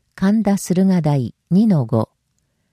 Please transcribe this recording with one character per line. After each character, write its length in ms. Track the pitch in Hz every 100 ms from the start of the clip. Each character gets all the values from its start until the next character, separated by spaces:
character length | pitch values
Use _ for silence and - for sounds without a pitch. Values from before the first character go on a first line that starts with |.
| _
神 300 | - 190 220
田 140 | 202 196
駿 280 | - 180 190
河 160 | 185
台 320 | 151 143 117 - -
二 160 | 180 226
の 200 | 165 113
五、 240 | 117 110 _ _ _ _ _ _